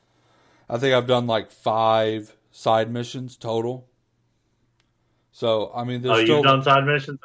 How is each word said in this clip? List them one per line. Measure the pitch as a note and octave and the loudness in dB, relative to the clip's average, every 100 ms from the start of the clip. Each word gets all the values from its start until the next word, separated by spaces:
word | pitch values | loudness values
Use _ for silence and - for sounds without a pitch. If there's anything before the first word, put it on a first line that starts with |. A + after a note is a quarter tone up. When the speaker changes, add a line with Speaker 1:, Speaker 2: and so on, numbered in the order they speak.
| _ _ _ _ _ _ - | _ _ _ _ _ _ -10
Speaker 1:
I | B2 | -4
think | C3+ | 0
I've | B2+ A#2+ | 2 2
done, | B2 A#2+ | 0 2
like, | A2 G2 | -2 -4
five | - - A2 A2+ A2 A2 A2 G#2 _ _ | -6 -2 0 2 2 0 -2 -8 _ _
side | - - A2+ A2+ | -6 0 2 0
missions | A#2+ A#2+ C3+ B2+ - | -4 -8 -10 -14 -12
total. | A#2+ A2+ A#2 B2+ B2 _ _ _ _ _ _ _ _ _ _ _ _ _ _ | -6 -4 -4 -8 -14 _ _ _ _ _ _ _ _ _ _ _ _ _ _
So, | - A#2 A2 G#2 | -6 -2 0 -2
I | A#2+ A#2+ | -6 -6
mean, | B2 | -6
there's | B2 A2+ | 0 2
Speaker 2:
Oh, | |
you've | A2+ | 4
Speaker 1:
still | D3+ | 4
Speaker 2:
done | C#3 C3+ | 4 2
side | C#3 C#3 C#3 | 4 2 2
missions? | D3 C#3 C#3 | -2 -4 -10